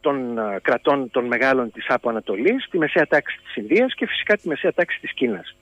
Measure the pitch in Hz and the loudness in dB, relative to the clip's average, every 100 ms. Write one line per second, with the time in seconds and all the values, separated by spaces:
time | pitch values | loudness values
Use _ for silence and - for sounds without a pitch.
0 | 156 139 123 117 107 98 - 123 - 143 | 0 0 -2 -4 -4 -2 0 2 2 2
1 | 123 131 120 120 131 131 120 - - 123 | 0 -2 0 0 2 2 0 -6 -2 0
2 | 120 113 110 101 147 262 - 185 151 - | 0 -4 -4 0 2 0 -2 -2 2 2
3 | 151 151 - - - - 107 185 254 - | 4 2 0 -12 -10 -10 2 2 2 0
4 | 233 - - 208 180 143 - - 170 - | -4 -4 0 0 0 -2 0 0 -2 -4
5 | - - 123 95 - - | -8 -2 -2 -2 -8 -20